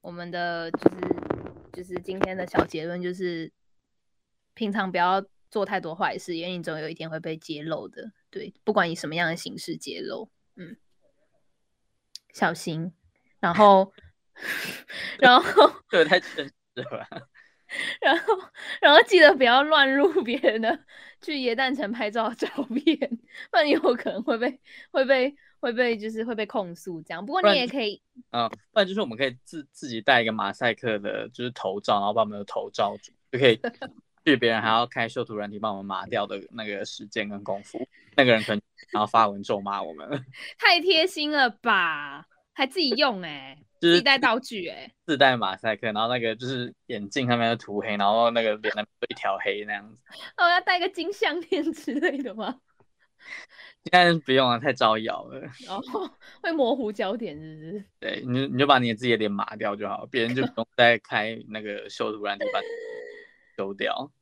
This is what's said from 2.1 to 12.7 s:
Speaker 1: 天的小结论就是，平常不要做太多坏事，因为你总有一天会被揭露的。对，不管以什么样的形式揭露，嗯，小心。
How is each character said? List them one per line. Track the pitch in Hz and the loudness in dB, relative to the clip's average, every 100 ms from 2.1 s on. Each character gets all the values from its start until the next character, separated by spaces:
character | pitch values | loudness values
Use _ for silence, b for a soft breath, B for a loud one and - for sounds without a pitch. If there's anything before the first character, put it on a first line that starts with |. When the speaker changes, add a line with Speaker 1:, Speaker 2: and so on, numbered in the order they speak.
| 190 | -6
Speaker 1:
天 | 190 185 | -6 -6
的 | 180 | -4
小 | - - | -2 -2
结 | 160 160 | -4 -8
论 | 180 | -6
就 | 175 | -6
是， | 180 180 170 160 _ _ _ _ _ _ _ _ _ _ | -6 -6 -6 -10 _ _ _ _ _ _ _ _ _ _
平 | - 220 | -8 -4
常 | 208 190 | -2 -2
不 | 180 | 0
要 | 175 190 196 _ _ | 2 2 -2 _ _
做 | 220 196 | -4 -2
太 | 196 | -4
多 | 170 165 | -6 -4
坏 | 175 123 | -4 -4
事， | - 165 | -8 -8
因 | 170 | -6
为 | 180 | -8
你 | |
总 | 170 156 | -8 -8
有 | 156 | -8
一 | |
天 | 165 160 | -10 -10
会 | 160 | -10
被 | 170 160 | -8 -10
揭 | - 147 | -10 -10
露 | 151 156 98 | -6 -8 -8
的。 | - 226 _ _ | -16 -18 _ _
对， | - - _ | -14 -14 _
不 | - | -2
管 | 214 170 | 2 0
以 | |
什 | 165 156 | -2 -6
么 | 160 | -4
样 | 170 | -2
的 | 165 | -4
形 | - 104 | -10 -12
式 | - 160 | -12 -12
揭 | - - | -10 -12
露， | - - - _ _ - | -10 -10 -12 _ _ -20
嗯， | 170 226 _ _ _ _ _ _ _ _ _ _ _ _ _ - _ | -20 -20 _ _ _ _ _ _ _ _ _ _ _ _ _ -20 _
小 | - 185 | -4 -4
心。 | 165 - | -2 -6